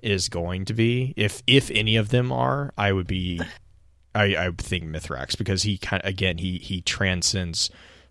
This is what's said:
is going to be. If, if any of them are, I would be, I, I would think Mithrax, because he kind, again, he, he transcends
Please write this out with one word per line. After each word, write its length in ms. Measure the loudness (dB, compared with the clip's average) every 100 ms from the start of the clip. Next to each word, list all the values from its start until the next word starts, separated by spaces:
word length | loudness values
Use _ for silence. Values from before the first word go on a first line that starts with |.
is 260 | -2 0 -2
going 360 | -4 -4 -4 -2
to 80 |
be. 400 | 2 2 2 -2 0
If, 260 | -2 0 4
if 240 | 4 4
any 260 | 2 2 2
of 120 | 4
them 220 | 2 2
are, 420 | 0 0 0 -4 -2
I 140 | 0
would 140 | 2 0
be, 340 | -2 -2 -4 -6 -12 -20 -20 -20 _ _ 2
I, 200 | 2 2
I 140 | -2
would 80 | -4
think 240 | -4 -4 -4
Mithrax, 520 | -8 -6 -6 -4 -4
because 260 | 0 0
he 140 | 0 -2
kind, 240 | -2 -2 0
again, 320 | 0 0 0
he, 200 | -2 -4
he 240 | -4 -6
transcends 880 | -4 0 2 2 0 0 -2 -2 -4 -4 -20 -20 -14